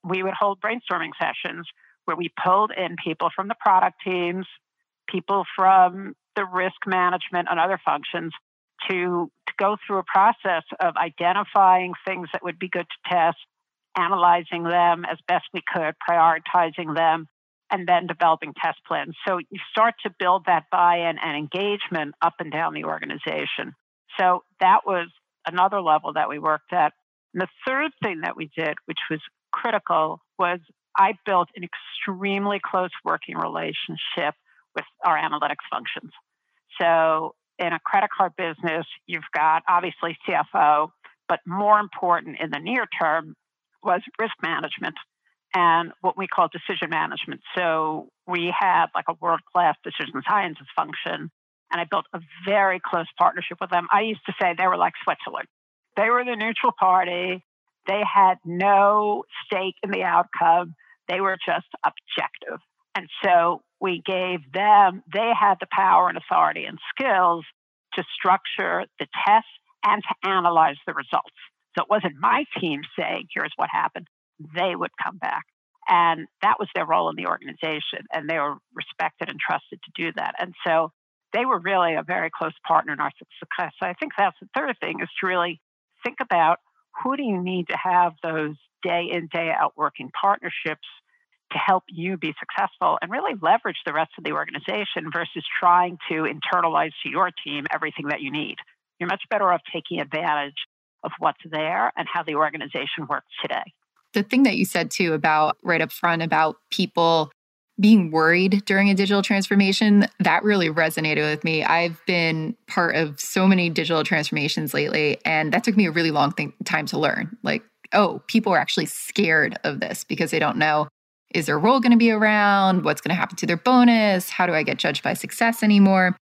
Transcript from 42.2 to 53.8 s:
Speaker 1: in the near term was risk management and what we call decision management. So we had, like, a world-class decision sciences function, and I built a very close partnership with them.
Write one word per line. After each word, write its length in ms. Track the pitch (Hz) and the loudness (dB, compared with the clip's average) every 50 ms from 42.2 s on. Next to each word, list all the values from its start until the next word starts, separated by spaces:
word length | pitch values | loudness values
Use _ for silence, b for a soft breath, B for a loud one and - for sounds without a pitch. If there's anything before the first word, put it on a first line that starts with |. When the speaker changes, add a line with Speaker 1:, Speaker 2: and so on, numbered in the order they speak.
| - 170 135 - | 0 -8 -8 -8
Speaker 1:
in 100 | 165 156 | -6 -6
the 80 | 147 143 | -6 -8
near 280 | 160 190 240 247 226 - - - | -6 -4 -4 -4 -4 -4 -4 -2
term 340 | 170 160 151 165 156 156 - _ _ _ _ _ _ _ _ _ - | 0 2 2 0 -2 -6 -18 _ _ _ _ _ _ _ _ _ -2
was 200 | - 180 185 - - _ - | -2 -2 -2 -2 -8 _ -6
risk 160 | 220 220 - _ - | -6 -6 -6 _ -6
management 540 | 165 165 143 160 147 - - - 160 156 - - _ _ _ _ _ _ _ _ _ - | -6 -4 -4 -6 -8 -10 -8 -8 -10 -10 -10 -20 _ _ _ _ _ _ _ _ _ 0
and 380 | 185 175 170 165 165 170 165 - _ | 2 4 4 4 4 2 -2 -10 _
what 160 | - 185 - | -4 -4 -4
we 100 | - 190 | -2 -6
call 220 | 180 - - 175 156 | -4 0 0 0 0
decision 420 | - 170 - - 196 160 - 151 | -2 -10 -8 -8 -6 -6 -6 -4
management. 500 | 160 156 160 156 147 147 - - 139 135 _ - - | -4 -4 -4 -4 -6 -10 -10 -12 -14 -16 _ -10 -6
So 520 | 185 180 170 160 160 156 156 156 156 - _ _ _ _ | -4 -2 -2 0 0 -2 -2 -4 -6 -10 _ _ _ _
we 260 | - 180 175 170 175 175 | -6 -6 -4 -4 -4 -2
had, 300 | - 202 190 175 170 165 165 _ | -2 0 2 2 2 0 0 _
like, 100 | 175 165 - | -6 -4 -4
a 60 | 165 _ | -6 _
world-class 560 | 170 175 165 156 _ _ _ 180 175 160 147 _ _ | -2 -2 -2 -2 _ _ _ 2 2 2 0 _ _
decision 360 | 175 160 - 151 - 165 - 135 - | -14 -10 -10 -10 -8 -8 -8 -4 -2
sciences 380 | 202 208 196 175 156 - 143 - - | 0 0 0 -2 -6 -12 -18 -6 -4
function, 560 | - 160 151 147 - - 175 170 151 151 170 _ _ _ _ _ _ _ _ | -4 -4 -4 -8 -10 -8 -8 -8 -8 -10 -14 _ _ _ _ _ _ _ _
and 100 | - 175 | -4 -4
I 40 | 170 160 | -4 -2
built 180 | 202 196 - _ - | -4 -4 -4 _ -12
a 80 | 180 165 151 156 170 175 | -14 -14 _ -20 -10 -4
very 360 | 196 196 208 196 190 185 185 - | 0 2 2 2 2 0 -2 -4
close 220 | - - 175 165 - - | -4 -4 -4 -4 -6 -2
partnership 420 | - 175 180 - 180 165 - 170 _ | 0 0 2 2 -2 -10 -10 -10 _
with 100 | 190 175 | -8 -2
them. 160 | 180 175 | -2 -2